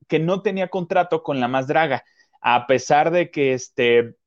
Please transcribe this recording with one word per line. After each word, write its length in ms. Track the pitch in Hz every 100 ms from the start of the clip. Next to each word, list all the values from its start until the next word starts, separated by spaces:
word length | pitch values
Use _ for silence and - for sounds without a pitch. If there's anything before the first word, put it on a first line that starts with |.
| -
que 100 | 156
no 240 | 160 190
tenía 260 | 208 190 180
contrato 540 | 190 170 185 175 160
con 180 | - 139
La 80 | 123
Más 180 | 131 131
Draga. 360 | 156 160 123 - _ _ _
A 260 | 120 123 -
pesar 440 | 131 - 147 156
de 200 | 175 170
que, 220 | 156 139
este, 640 | 127 - - 120 120 117 -